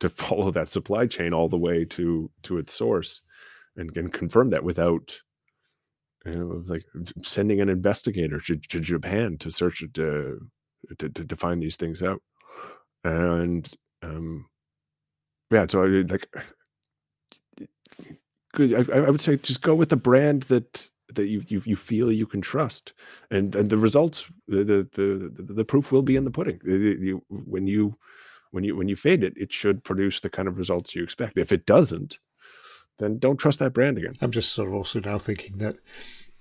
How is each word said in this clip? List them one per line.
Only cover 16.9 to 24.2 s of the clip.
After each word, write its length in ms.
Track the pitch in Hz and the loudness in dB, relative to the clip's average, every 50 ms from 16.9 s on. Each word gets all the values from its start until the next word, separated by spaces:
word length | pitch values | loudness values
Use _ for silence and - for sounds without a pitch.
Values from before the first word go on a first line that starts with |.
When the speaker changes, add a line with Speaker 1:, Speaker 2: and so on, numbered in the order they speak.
| _ _ _ _ _ _ _ _ _ _ _ _ _ - - - _ _ _ _ - - - - - - _ _ _ _ _ _ - | _ _ _ _ _ _ _ _ _ _ _ _ _ -20 -20 -20 _ _ _ _ -20 -20 -20 -20 -20 -20 _ _ _ _ _ _ 2
Speaker 1:
good, 360 | 147 139 120 110 123 123 - | 4 4 6 6 4 2 4
I, 60 | - | 2
I 140 | 135 151 139 | 4 4 4
would 100 | 147 147 | 4 4
say 160 | - 156 143 | 2 2 0
just 260 | 131 - - 127 - | 0 0 -4 -6 -2
go 120 | - 165 156 | 2 2 4
with 160 | 165 160 - | 4 4 4
the 60 | 156 | 2
brand 480 | 123 - 123 127 135 147 147 143 135 127 | 2 6 6 6 6 6 4 2 2 2
that, 440 | - 127 117 117 - - - - - _ _ _ _ 113 | 2 2 2 2 -2 -8 -12 -12 -14 _ _ _ _ -4
that 140 | 110 101 104 | -2 -2 0
you, 160 | 107 98 87 | -2 -4 -4
you, 160 | - 107 95 - | -4 -4 -4 -2
you 120 | 110 104 | -2 -2
feel 340 | - - - 113 110 123 117 | -2 -2 -2 0 2 2 2
you 160 | 110 110 107 | 2 2 0
can 140 | - - 98 | -2 -4 -6
trust, 520 | - - - 127 123 117 - - - - - _ - - - - - - | -4 -2 0 0 0 -2 -4 -10 -18 -20 -20 _ -20 -20 -20 -20 -8 -2
and, 240 | 110 98 101 95 - | 0 0 0 2 2
and 160 | 104 104 101 | 0 2 4
the 80 | 110 107 | 4 4
results, 460 | 110 107 135 143 165 160 - - | 4 6 6 6 4 4 0 -4